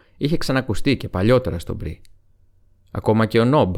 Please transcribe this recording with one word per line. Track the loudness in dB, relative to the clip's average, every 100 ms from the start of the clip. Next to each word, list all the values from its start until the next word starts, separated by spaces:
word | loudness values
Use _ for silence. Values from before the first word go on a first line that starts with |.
| _ -6
είχε | -2 -2
ξανακουστεί | 0 -2 -2 0 0 0
και | -2
παλιότερα | 0 2 2 2 -8
στον | -8 -10
Μπρι. | -10 -12 -18 -20 _ _ _ _ _ _ _
Ακόμα | -6 0 2 2
και | 2
ο |
Νόμπ | 4 2 2